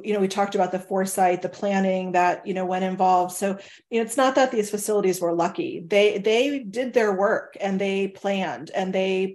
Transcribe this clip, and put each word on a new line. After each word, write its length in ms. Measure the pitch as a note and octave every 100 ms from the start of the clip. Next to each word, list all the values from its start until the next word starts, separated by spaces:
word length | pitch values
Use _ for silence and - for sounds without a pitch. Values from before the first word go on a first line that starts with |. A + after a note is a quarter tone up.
you 120 | -
know, 60 | G#3
we 80 | F#3+
talked 260 | G3+ G3
about 180 | G3 F3+
the 60 | F#3
foresight, 640 | - F#3+ F#3+ G3+ F#3 F3+
the 60 | F3+
planning 640 | - G3+ G3 F#3+ F#3 F#3
that, 340 | F3+ F3+ - -
you 80 |
know, 100 | F#3+
went 200 | F#3 F#3
involved. 480 | F#3 F#3 F#3 F#3 F3+
So, 260 | - G3 F#3+ - - -
you 80 | A#3
know, 60 |
it's 120 | A3+ -
not 180 | C4
that 160 | C4+ C4
these 200 | A#3+ G#3
facilities 500 | G#3 - G#3 F#3+ F3+
were 140 | E3+
lucky. 500 | E3+ E3+ F#3+ D#3 E3+ E3
They, 300 | G3+ G#3 G3
they 440 | G#3 A3+ C#4 C#4+
did 340 | G#3+ A3 C4
their 180 | B3 G#3+
work, 400 | F#3 G3+ G3+ - -
and 180 | G3 F#3+
they 300 | G3 G3 G3
planned, 600 | F#3+ G3+ G3 F3 A#2+ D#3
and 200 | - F#3+
they 340 | F#3+ F#3+ F#3+ F#3+